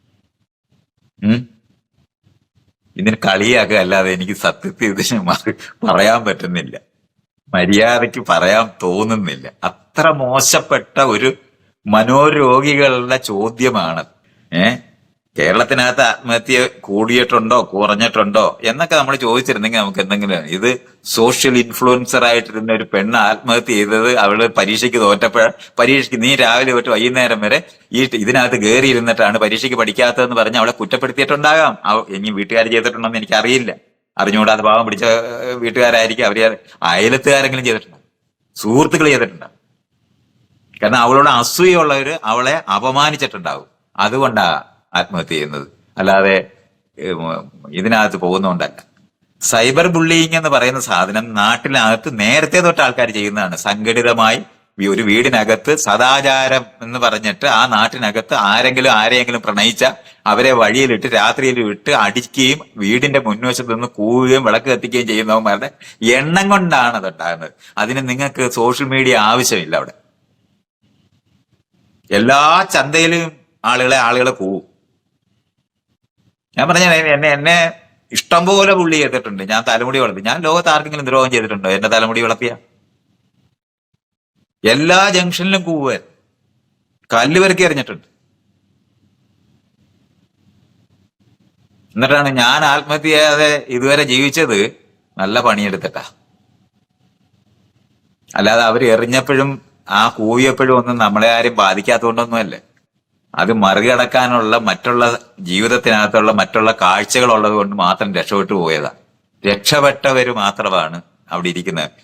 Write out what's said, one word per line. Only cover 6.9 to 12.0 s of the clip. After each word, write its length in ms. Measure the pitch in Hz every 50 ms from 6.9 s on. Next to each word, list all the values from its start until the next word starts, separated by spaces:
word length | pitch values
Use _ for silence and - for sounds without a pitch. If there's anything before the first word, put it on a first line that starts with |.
| _ _ _ _ _ _ _ _ _ _ _ _ -
മര്യാദയ്ക്ക് 720 | 92 90 87 101 101 110 117 120 - - 113 - 127 117 -
പറയാൻ 420 | 85 82 87 92 101 110 113 107 - - -
തോന്നുന്നില്ല. 680 | 90 90 98 110 110 113 110 98 85 71 65 64 64 - _ -
അത്ര 460 | - - _ _ _ _ - 156 165
മോശപ്പെട്ട 880 | 156 143 135 123 127 135 127 - - 160 139 - 147 127 104 - - 139
ഒരു 360 | 139 127 110 104 107 131 135 - _ _ _ _ _ _ _ _ -
മനോരോഗികളുടെ 1300 | 104 104 110